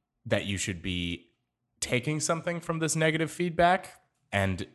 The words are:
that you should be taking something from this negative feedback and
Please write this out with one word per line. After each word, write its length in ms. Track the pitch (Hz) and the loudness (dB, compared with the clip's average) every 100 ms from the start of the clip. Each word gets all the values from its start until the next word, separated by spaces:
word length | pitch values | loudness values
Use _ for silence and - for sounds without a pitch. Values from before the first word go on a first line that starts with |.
| _ _ | _ _
that 200 | 113 107 | -2 -2
you 120 | 87 95 | 0 -2
should 240 | - 87 | -2 -4
be 460 | 92 90 87 87 - _ _ _ _ _ | -4 -2 -2 -4 -10 _ _ _ _ _
taking 400 | - 123 135 151 | -2 0 0 -2
something 400 | - 165 175 170 | -2 -2 -2 -6
from 180 | - 165 | -4 -2
this 160 | 160 | 0
negative 360 | 160 160 160 156 | 2 2 2 -2
feedback 680 | - 175 165 175 185 - - _ _ _ | -2 -2 4 4 4 -2 -18 _ _ _
and 380 | 101 98 90 - | 0 2 0 -6